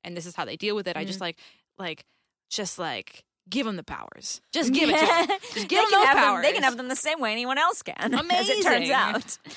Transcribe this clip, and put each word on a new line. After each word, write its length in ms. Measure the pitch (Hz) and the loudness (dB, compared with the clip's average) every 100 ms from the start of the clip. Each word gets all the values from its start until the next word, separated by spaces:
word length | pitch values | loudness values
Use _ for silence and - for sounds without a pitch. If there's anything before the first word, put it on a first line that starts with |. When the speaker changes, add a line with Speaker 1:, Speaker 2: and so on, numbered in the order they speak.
| - | -10
Speaker 1:
and 100 | 175 | -12
this 100 | 170 | -10
is 100 | 180 | -10
how 100 | 131 | -8
they 100 | 151 | -6
deal 200 | 208 208 | -4 -4
with 120 | 185 | -4
it. 80 | 156 | -6
I 80 | |
just, 140 | 190 190 | -6 -6
Speaker 2:
Mm. 40 | |
Speaker 1:
like, 160 | 175 170 - _ _ - | -8 -10 -20 _ _ -12
like, 280 | 185 156 - _ _ _ _ | -10 -10 -16 _ _ _ _
just, 280 | - 190 - | -8 -6 -6
like, 460 | 165 117 - - _ _ _ | -6 -6 -10 -20 _ _ _
give 160 | 214 226 | -4 -4
'em 100 | 185 | -6
the 80 | |
powers. 560 | - - 53 - - - _ | -10 -12 -14 -14 -12 -12 _
Just 180 | 311 254 | -2 0
give 180 | 269 302 | 2 2
it 40 | |
to 60 | 311 | 4
Speaker 2:
<laughs> 140 | 311 | 4
Speaker 1:
'em. 140 | 339 339 392 480 | 4 2 -2 -4
Just 140 | 453 392 | -8 0
give 20 | |
Speaker 2:
They 80 | 370 | 2
Speaker 1:
'em 120 | 427 | 4
Speaker 2:
can 100 | 403 | 6
Speaker 1:
those 80 | 269 | 6
Speaker 2:
have 100 | 277 | 6
them, 240 | 208 190 | 6 4
they 40 | 285 | 2
can 80 | - | 4
Speaker 1:
powers. 40 | 269 | 0
Speaker 2:
have 120 | 240 | 0
them 100 | 254 | -4
the 60 | 262 | -2
same 240 | 302 320 | -2 -2
way 120 | 240 | -2
anyone 260 | 220 247 269 | -2 -2 0
else 240 | 339 - | 0 0
can, 140 | - - | -6 -6
<laughs> 340 | - 254 330 | -2 -2 0
as 180 | 359 381 | 0 2
it 140 | 453 | 2
turns 260 | 359 247 262 | 2 2 2
Speaker 1:
Amazing. 20 | |
Speaker 2:
out. 440 | 262 202 233 - - - | 2 2 -2 -6 -14 -14